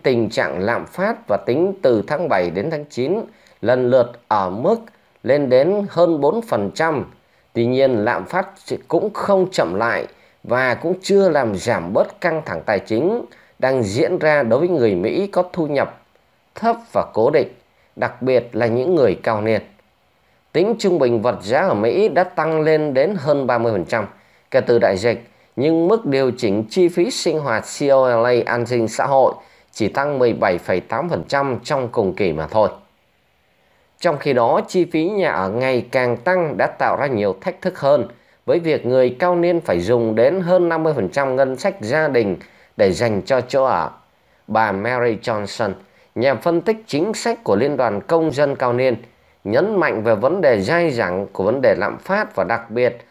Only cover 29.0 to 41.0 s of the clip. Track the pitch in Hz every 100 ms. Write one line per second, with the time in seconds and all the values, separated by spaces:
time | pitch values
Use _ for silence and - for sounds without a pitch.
29 | 135 135 127 - - _ _ - 107 -
30 | 143 143 123 - 107 90 - 92 - 113
31 | 170 131 80 139 139 120 - 147 120 123
32 | 98 90 98 78 78 110 104 - _ _
33 | _ _ _ _ _ _ _ _ _ _
34 | 170 147 147 123 117 165 165 185 165 165
35 | 165 214 165 85 95 110 131 127 104 131
36 | 123 117 - 185 165 104 135 - 127 92
37 | 139 120 101 92 - - 185 - 139 143
38 | 117 - _ _ - 151 165 135 117 131
39 | 127 123 180 175 175 170 165 90 87 120
40 | 113 107 123 185 175 185 175 165 160 143